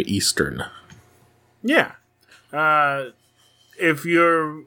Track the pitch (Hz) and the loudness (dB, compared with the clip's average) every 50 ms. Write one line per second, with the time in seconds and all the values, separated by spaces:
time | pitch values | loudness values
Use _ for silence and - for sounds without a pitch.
0 | - - 101 98 - - - - 73 - - - - - - - - - - - | 0 -2 -4 -2 -2 -2 -2 -2 -4 -4 -4 -8 -12 -12 -14 -20 -20 -20 -20 -20
1 | _ _ _ _ _ _ _ _ _ _ _ _ - 240 311 - - - - - | _ _ _ _ _ _ _ _ _ _ _ _ -4 0 2 2 0 0 -6 -16
2 | _ _ _ _ _ _ - _ _ _ - 147 156 156 151 151 147 143 139 139 | _ _ _ _ _ _ -20 _ _ _ -4 0 0 2 4 4 2 2 0 -4
3 | 131 120 - _ _ _ _ _ _ _ _ _ _ _ _ - 185 165 151 139 | -6 -10 -14 _ _ _ _ _ _ _ _ _ _ _ _ 0 0 0 0 0
4 | 151 170 170 170 170 170 165 160 156 151 151 156 135 | -2 0 2 4 4 4 4 2 0 -4 -8 -12 -14